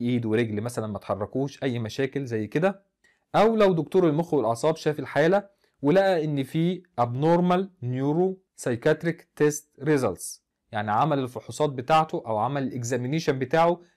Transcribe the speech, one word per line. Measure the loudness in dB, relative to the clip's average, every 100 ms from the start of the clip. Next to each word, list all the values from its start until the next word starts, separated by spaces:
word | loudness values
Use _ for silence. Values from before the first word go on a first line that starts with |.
إيد | -2 0 0
ورجل | 0 0 -4
مثلا | -6 -6 -6
ما | -6
اتحركوش، | -6 -4 -4 -4 -6 -6
أي | -4 -4
مشاكل | -4 -4 -4 -4 -6
زي | -4 -4
كده. | 0 0 -2 _ _ _ _ _ 2
أو | 4 4
لو | 4
دكتور | 2 0 2 4
المخ | 2 0
والأعصاب | 0 0 0 0 0
شاف | -2 -4
الحالة | -2 0 2 2 0 _ _ _
ولقى | 2 4 4 2 0
إن | -2
في | -2 0 0 -2 -6 -2
abnormal | -2 0 2 4 4 0 -2 _ -6
neuropsychiatric | -2 0 0 0 -2 _ -10 -4 -2 0 0 -2 -6 _ 0
test | 0 0 -8 -6 0
results، | 2 0 -2 -10 -16 _ _ _
يعني | -6 -2
عمل | 0 2 0
الفحوصات | -2 -8 -10 -4 -2
بتاعته | -2 2 2 2 -2 -4
أو | -2
عمل | -2 -2
الاكزامينيشن | -4 -6 -4 -4 -2 -2 -2 -2
بتاعه | 0 2 2 2 -6